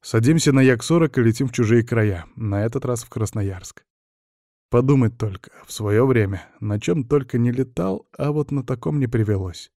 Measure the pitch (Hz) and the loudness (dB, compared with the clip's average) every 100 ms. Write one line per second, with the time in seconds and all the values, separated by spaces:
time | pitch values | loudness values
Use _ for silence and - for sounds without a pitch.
0 | - 113 117 160 147 135 131 120 - 165 | -2 0 4 4 4 6 4 4 2 2
1 | 160 127 113 113 135 123 107 120 117 113 | 2 2 2 2 -2 0 4 2 2 0
2 | 107 90 - - 110 101 113 131 - 117 | 0 -2 -10 -10 -4 -2 -2 -4 -4 -6
3 | - - 107 110 98 92 - - _ _ | -8 -6 -6 -4 -6 -8 -16 -20 _ _
4 | _ _ _ _ _ _ _ 120 131 139 | _ _ _ _ _ _ _ 0 4 4
5 | 113 - 107 95 - - - - 104 107 | 2 -2 -8 -8 -16 -20 -18 -8 0 2
6 | 135 120 101 92 - _ 107 104 - 170 | 4 2 0 -4 -12 _ -6 -4 -2 -4
7 | 117 147 123 123 120 120 123 - 185 - | 0 -2 0 -2 0 -2 -4 -4 -4 -6
8 | _ - 139 151 143 143 120 123 165 147 | _ -6 -4 -4 -4 -6 -6 -6 -4 -2
9 | 123 117 107 98 92 - - | -2 0 0 -2 -4 -12 -20